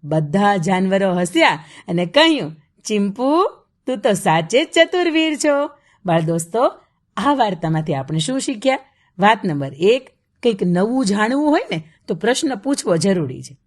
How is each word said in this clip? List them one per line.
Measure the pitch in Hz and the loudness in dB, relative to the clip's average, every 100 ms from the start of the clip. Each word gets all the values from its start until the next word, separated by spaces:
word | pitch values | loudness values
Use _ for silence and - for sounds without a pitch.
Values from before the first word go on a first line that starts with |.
બધા | 147 156 151 180 202 202 | -2 -2 0 0 2 2
જાનવરો | 165 185 190 190 196 | 0 0 0 0 0
હસ્યા | 180 175 320 302 156 - - - | 0 0 2 2 0 -8 -20 -6
અને | 175 180 | -4 0
કહ્યું, | 277 330 302 156 156 _ _ | 4 4 2 -2 -10 _ _
"ચિંપુ, | - 214 202 202 262 311 403 - _ _ - | -4 -2 -2 -2 0 2 0 -4 _ _ -8
તું | 254 | -2
તો | 233 | 0
સાચે | 202 185 165 165 233 | 0 2 0 2 0
જ | 330 | 2
ચતુરવીર | - 330 359 349 320 320 302 | 2 2 2 0 0 0 0
છો." | 302 285 294 - _ _ 185 | 0 0 -2 -8 _ _ -2
બાળ | 165 | 0
દોસ્તો, | 165 165 165 220 294 - _ _ _ - | 0 -2 -2 0 0 -2 _ _ _ -4
આ | 240 | 0
વાર્તામાંથી | 285 220 180 165 160 160 | 2 0 -2 -2 -2 -2
આપણે | 143 131 160 | -4 -2 -4
શું | 160 262 | -2 -4
શીખ્યા? | 262 233 262 262 - _ _ - | -4 -2 -2 -2 -6 _ _ 0
વાત | 202 226 | 2 2
નંબર | 196 143 139 | 0 -4 -6
એક, | 139 185 254 - _ _ _ | 0 2 2 -2 _ _ _
કંઈક | 240 202 | -2 0
નવું | 180 175 208 262 220 | 0 0 0 0 0
જાણવું | 202 214 269 302 | 0 0 0 2
હોય | 311 523 | 0 0
ને | 240 - _ - | -8 -10 _ -8
તો | |
પ્રશ્ન | 180 233 254 302 | -4 0 0 -2
પૂછવો | 247 262 277 254 170 | -4 -4 -4 0 0
જરૂરી | 185 185 139 127 | 2 0 -2 -8
છે. | - - | -16 -20